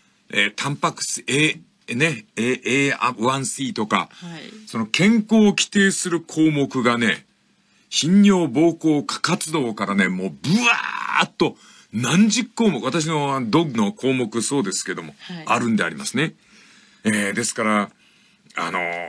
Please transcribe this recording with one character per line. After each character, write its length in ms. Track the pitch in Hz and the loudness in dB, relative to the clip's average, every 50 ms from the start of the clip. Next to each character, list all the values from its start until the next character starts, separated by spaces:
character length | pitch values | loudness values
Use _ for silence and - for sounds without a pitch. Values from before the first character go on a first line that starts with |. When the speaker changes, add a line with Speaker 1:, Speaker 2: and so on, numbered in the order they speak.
| _ _ _ _ _ - - | _ _ _ _ _ -6 -2
Speaker 1:
え 120 | 104 101 | 0 0
ー、 60 | 104 - | 0 -2
タ 160 | - - 143 | -4 -4 -4
ン 60 | 143 | -4
パ 160 | 143 - 160 | -2 -4 -4
ク 100 | 160 - | -4 -4
質、 220 | - - - - - | -6 -6 -6 -6 -4
A、 340 | - 123 143 151 151 - 165 - _ _ _ _ - 120 | -2 0 2 2 0 0 -4 -12 _ _ _ _ -8 -4
ね、 320 | 120 151 165 151 110 - _ - | -2 0 0 -2 -4 -10 _ -6
A、 500 | - 113 123 127 - - 104 123 139 139 139 | -4 -2 -2 -2 -2 -2 -2 0 0 0 0
エ 60 | 127 | 0
ー 280 | - 113 123 123 101 | 0 -2 -2 -2 0
ワ 160 | 110 127 135 139 | -2 -2 0 -2
ン 80 | 131 | -4
シ 180 | 107 - - 139 | -6 -6 -6 -6
ー 80 | 123 | -6
と 140 | 101 117 107 | -4 -4 -4
か、 220 | 104 104 95 85 - | -2 -2 -2 -2 -4
Speaker 2:
は 260 | - - 180 175 165 156 | -10 -18 -16 -16 -14 -14
い。 300 | - - - - - - | -16 -18 -20 -20 -16 -10
Speaker 1:
そ 100 | - 117 | -6 -6
の 80 | 113 | -6
健 300 | 107 - - 185 214 233 | -2 0 2 4 4 4
康 200 | 226 214 - 220 | 2 2 4 4
を 20 | 220 214 202 | 6 6 6
規 200 | 175 - - - | 4 2 -2 0
定 200 | - 202 196 196 | 2 2 2 2
す 180 | 190 - - 180 | 2 0 -2 -2
る 120 | 175 160 | -4 -4
項 300 | - - - 160 156 160 | -4 -4 0 2 4 4
目 320 | 151 143 139 - - 131 | 4 2 0 -2 -2 0
が 160 | 113 120 120 117 | 0 0 2 2
ね、 280 | 117 107 82 - - _ _ _ _ _ _ _ _ _ _ _ _ - | 0 0 -2 -2 -6 _ _ _ _ _ _ _ _ _ _ _ _ -8
頻 320 | - - - 156 190 208 | -4 -2 2 4 6 8
尿、 240 | 202 202 196 185 165 | 8 8 6 4 2
膀 320 | 139 113 143 165 170 160 - | 0 2 4 4 4 2 2
胱、 260 | - 160 151 143 139 | 2 2 2 2 0
過 160 | - - - | -4 -6 -4
活 320 | - - - - - 160 | -2 -2 -2 -2 -2 -2
動 220 | 156 160 131 117 104 | -2 -2 -2 -2 -4
か 120 | 107 104 | -4 -4
ら 80 | 95 101 | -2 0
ね、 140 | 98 95 92 | 2 2 2
も 180 | 92 92 92 | 0 -2 -4
う 40 | 98 | -6
ブ 200 | - - - 135 | -6 -4 -2 2
ワ 720 | 185 233 247 233 240 - - - - - - - - - | 2 2 2 2 0 -2 -4 -6 -8 -8 -6 -4 -2 -2
ー 40 | 165 | -2
っ 60 | - _ | -2 _
と 220 | - 170 131 - _ - - - - - _ | -2 -2 -2 -2 _ -18 -20 -20 -20 -16 _
何 380 | - 110 127 - 151 185 220 220 | -6 -4 -2 2 4 4 4 4
十 160 | - 247 - | 2 0 -2
項 240 | - - - 233 214 | -4 -2 0 2 2
目、 120 | 156 117 | 2 0
私 220 | 104 131 123 170 151 | -2 -2 -2 -2 -2
の 360 | 160 160 151 143 139 135 135 127 | -2 -2 -2 0 0 -2 -2 -2
ド 160 | 110 101 160 | 2 2 2
ッ 100 | 170 151 | 2 2
グ 40 | 117 | 0
の 160 | 113 104 101 | 0 0 0
項 220 | 104 - - 135 131 | 0 -2 -2 0 0
目 260 | 127 123 104 - 117 | 0 0 -2 -2 -4
そ 200 | 104 - 139 143 | -2 0 0 -2
う 20 | |
で 100 | 110 95 | -2 -2
す 120 | 87 - - | -4 -6 -6
け 100 | - 90 | -6 -8
ど 80 | 87 | -8
も、 120 | 82 76 - - | -10 -14 -16 -18
Speaker 2:
は 140 | - - 180 | -16 -14 -14
い。 100 | 170 156 | -8 -4
Speaker 1:
あ 120 | - 110 120 | -2 -2 0
る 100 | 123 117 | 0 0
ん 80 | 113 | 0
で 80 | 98 90 | 0 0
あ 40 | 85 | -2
り 80 | 80 | -4
ま 100 | 71 - | -8 -8
す 100 | - - | -6 -2
ね。 180 | 127 151 156 156 _ _ _ _ - - - - _ _ _ _ _ - | -2 -2 -2 -4 _ _ _ _ -20 -20 -20 -20 _ _ _ _ _ -2
え 260 | 110 107 104 101 98 | -2 0 0 -2 -2
ー、 20 | 101 | -2
で 100 | 110 117 | -4 -4
す 100 | - - | -4 -4
か 100 | - 110 | -2 0
ら、 260 | 107 107 104 101 - - _ _ _ _ _ _ _ _ _ _ _ - | 0 0 0 -2 -4 -8 _ _ _ _ _ _ _ _ _ _ _ -8
あ 140 | 85 85 85 | -6 -6 -4
の、 100 | 92 92 87 85 87 87 87 | -4 -4 -4 -6 -6 -8 -10